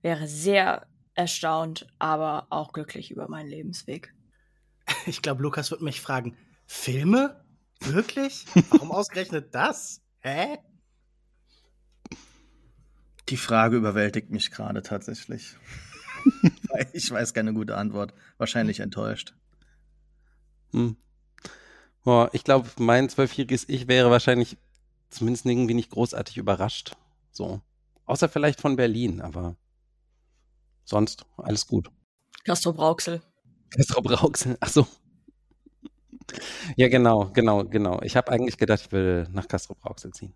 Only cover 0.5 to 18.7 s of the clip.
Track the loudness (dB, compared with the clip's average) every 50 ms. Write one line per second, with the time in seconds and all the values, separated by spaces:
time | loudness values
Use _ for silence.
0.5 | 4 4 4 2 0 -2 -6 _ _ _ _ _ _ -4 -2 -2 -4 -4 -2 -2
1.5 | -2 -2 -2 -4 -8 -12 -16 -18 _ _ -2 -2 0 0 -2 -2 -4 -6 -6 _
2.5 | -6 -6 -6 -6 -10 -12 -12 -10 -12 -16 -14 -14 -14 -14 -12 -12 -12 -12 -12 -14
3.5 | -14 -12 -12 -12 -12 -12 -12 -12 -14 -14 -14 -20 _ _ _ _ _ _ _ _
4.5 | _ _ _ _ _ _ _ -6 -6 -6 -6 -8 -8 -6 -6 -6 -4 -4 -4 -6
5.5 | -4 -6 -6 -8 -8 -8 -8 -8 -8 -10 -8 -6 -6 -6 -6 -8 -14 _ _ _
6.5 | _ _ _ _ -14 -10 -6 -4 -4 -2 2 4 4 4 4 0 -4 -10 _ _
7.5 | _ _ _ _ _ _ -8 -2 0 0 -2 -2 -4 -6 -6 -6 -6 -12 -18 4
8.5 | 4 4 6 8 6 4 4 4 -4 -4 -4 -4 -4 -8 -8 -6 -6 -8 -8 -6
9.5 | -4 -2 -2 -2 -2 -4 -10 -14 -16 -18 _ _ _ _ _ -8 -4 -4 -4 -4
10.5 | -6 -12 _ _ _ _ _ _ _ _ _ _ _ _ _ _ _ _ _ _
11.5 | _ _ _ _ _ _ _ _ _ _ _ -20 -20 -20 -20 _ _ _ _ _
12.5 | _ _ _ _ _ _ _ _ _ _ _ _ _ _ -8 -6 -6 -6 -2 2
13.5 | 4 6 6 6 4 2 2 2 0 2 0 0 -2 -4 -8 -6 -6 -6 -6 -6
14.5 | -6 -8 -8 -6 -6 -8 -6 -6 -8 -8 -8 -10 -14 -14 -14 _ -14 -14 -14 -16
15.5 | -20 -20 -20 -20 -18 -18 -18 -20 -20 -20 -18 -18 -16 2 2 2 2 6 2 2
16.5 | 2 2 -10 -4 -2 -2 -4 -4 -6 -8 -8 -4 -2 -2 -2 -2 -2 -2 -2 -2
17.5 | -2 -2 -4 -4 -4 -4 -4 -4 -4 -4 -6 -6 -8 _ _ -20 _ _ -6 -2
18.5 | 0 0 0 0